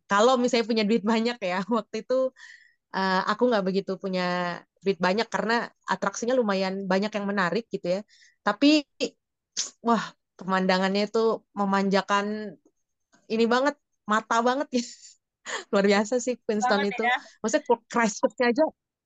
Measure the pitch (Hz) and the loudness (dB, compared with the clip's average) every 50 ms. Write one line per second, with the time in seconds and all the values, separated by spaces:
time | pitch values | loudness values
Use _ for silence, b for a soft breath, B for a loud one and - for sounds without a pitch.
0 | _ - 202 202 220 247 262 247 247 247 247 233 226 208 240 220 214 196 226 226 | _ 0 2 4 4 4 4 4 2 2 2 0 0 0 0 0 2 2 0 0
1 | 180 214 226 220 226 233 240 - 214 180 175 190 196 - 240 220 208 _ - 220 | 2 0 0 0 0 -2 -4 -4 -4 -4 -4 -4 -2 -2 -2 -4 -4 _ -10 -10
2 | 226 - 254 262 262 254 _ B B B B B B B B B _ _ - 190 | -6 -2 -2 0 0 -2 _ B B B B B B B B B _ _ -4 -2
3 | 190 190 185 185 - - 208 - 240 247 233 202 190 185 185 196 185 - 190 185 | 0 2 2 0 0 0 -2 0 2 2 2 2 0 0 -2 -2 -2 -4 -6 -6
4 | - 196 185 180 180 180 180 180 180 175 175 - - _ _ _ - 190 196 - | -6 -4 -4 -2 -2 -2 -2 -2 -2 -4 -6 -10 -14 _ _ _ -4 -4 -2 0
5 | 185 185 190 220 226 - - 196 196 214 233 240 190 - _ _ - - 190 - | 0 0 0 0 -2 -4 -4 -4 -2 0 0 -2 -2 -4 _ _ -6 -6 -6 -2
6 | - 202 - - 233 226 262 254 240 208 196 190 190 190 190 196 196 185 190 196 | -2 -4 -4 -4 -4 -2 0 0 2 0 0 0 0 -2 -4 -4 -2 0 0 0
7 | 202 214 - 208 202 196 202 208 185 170 170 220 233 - - 180 - 175 180 202 | 0 -2 -4 -6 -4 -4 -2 -2 -2 0 -2 -4 -6 -6 -10 -6 -4 -2 -4 -4
8 | 214 b b b b b b b - 208 208 - 277 285 311 302 285 _ _ - | -4 b b b b b b b -4 -2 0 4 4 4 4 4 2 _ _ -8
9 | 262 - - _ _ _ _ _ _ _ - - - - - _ - 233 233 202 | -8 -8 -8 _ _ _ _ _ _ _ -10 -10 -10 -10 -10 _ 0 0 0 0
10 | 170 - - _ _ _ _ - 190 180 190 190 190 185 190 185 190 190 190 202 | 0 -6 -12 _ _ _ _ -14 -6 -2 -2 0 2 2 2 2 2 0 0 0
11 | 208 208 - 226 226 226 214 - _ _ - 202 202 196 196 196 196 196 190 190 | -2 0 0 0 0 0 0 -2 _ _ -6 -4 -2 0 0 0 2 2 2 0
12 | - - 202 202 202 208 214 214 214 202 - - _ _ _ _ _ _ _ _ | 0 0 -2 -2 -2 -2 -6 -8 -10 -12 -14 -18 _ _ _ _ _ _ _ _
13 | _ _ _ _ _ - 226 220 233 220 240 254 269 294 285 _ _ _ _ _ | _ _ _ _ _ -6 0 0 2 2 2 2 2 0 -2 _ _ _ _ _
14 | - - 214 220 226 - 233 226 233 247 254 277 302 - - 240 240 - - - | -6 -2 -2 -2 -2 0 0 2 2 2 0 0 -2 -2 -2 -4 -4 -4 -12 -20
15 | - - - _ _ _ _ _ - - - - - - - 196 190 202 202 202 | -20 -20 -20 _ _ _ _ _ -16 -12 -12 -10 -8 -2 0 2 4 4 4 2
16 | 214 208 254 247 - 262 247 - _ - 214 208 214 247 214 202 202 202 202 - | 2 0 -2 -4 -2 -4 -6 -6 _ -4 -2 -2 2 2 2 2 2 0 -2 -2
17 | 226 240 247 277 B B B B - 226 - 294 - - 240 226 _ - - 240 | 0 0 0 -2 B B B B -6 0 0 0 2 2 0 0 _ -4 -2 0
18 | 233 208 214 - - - - - 254 240 233 254 311 311 - _ _ _ _ _ | 0 0 0 0 -2 -2 0 0 0 0 2 2 0 0 -2 _ _ _ _ _
19 | _ | _